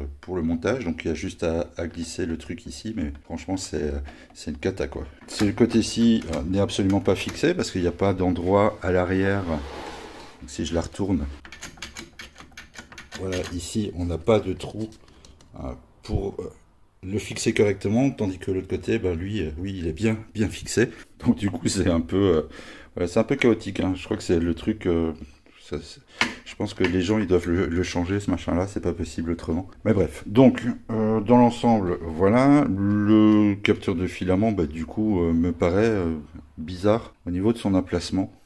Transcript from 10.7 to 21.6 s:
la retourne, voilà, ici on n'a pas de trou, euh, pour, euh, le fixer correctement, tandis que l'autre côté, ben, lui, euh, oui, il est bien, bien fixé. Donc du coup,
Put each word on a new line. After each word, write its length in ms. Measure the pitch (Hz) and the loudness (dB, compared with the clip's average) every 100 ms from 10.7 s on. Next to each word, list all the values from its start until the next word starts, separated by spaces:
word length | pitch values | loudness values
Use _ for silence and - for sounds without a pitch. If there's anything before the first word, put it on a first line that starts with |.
la 60 | 85 | -2
retourne, 460 | 80 - 98 87 69 69 - - - - - - - - - - - - - - - - - - | -4 -4 -2 -2 -4 -10 -16 -18 -18 -16 -16 -16 -18 -18 -20 -20 -20 -20 -20 -20 -20 -20 -16 -10
voilà, 160 | 92 90 87 | -6 -4 -4
ici 380 | 87 - 110 104 | -8 -6 -4 -2
on 120 | 82 87 | -2 -4
n'a 120 | 82 | -2
pas 220 | 98 107 | 2 2
de 120 | 95 | 2
trou, 360 | 87 - 107 110 - - - - - - - | -6 -8 -8 -10 -12 -20 -20 -20 -20 -20 -12
euh, 120 | 65 62 - _ | -12 -12 -16 _
pour, 320 | - 107 - - | -4 -4 -4 -8
euh, 100 | - - _ _ _ _ | -12 -14 _ _ _ _
le 140 | 92 104 | -6 -6
fixer 360 | - 107 120 | -6 -4 0
correctement, 560 | 110 104 98 101 113 135 | 2 2 2 0 2 2
tandis 280 | - 104 92 | 0 -4 -4
que 120 | - | -4
l'autre 180 | 92 87 | -4 -4
côté, 300 | 123 - 113 | -4 -2 0
ben, 180 | 92 82 | 0 -2
lui, 260 | 98 107 | -4 -4
euh, 80 | 78 78 | -4 -6
oui, 180 | 98 95 | -6 -4
il 80 | 82 | -4
est 60 | |
bien, 260 | 78 110 110 - | -2 0 -2 -4
bien 140 | 104 104 | -4 -4
fixé. 420 | - - - 117 - - - | -4 -4 0 0 -2 -20 -4
Donc 120 | 120 - | 0 2
du 140 | 101 | 0
coup, 180 | 92 | -2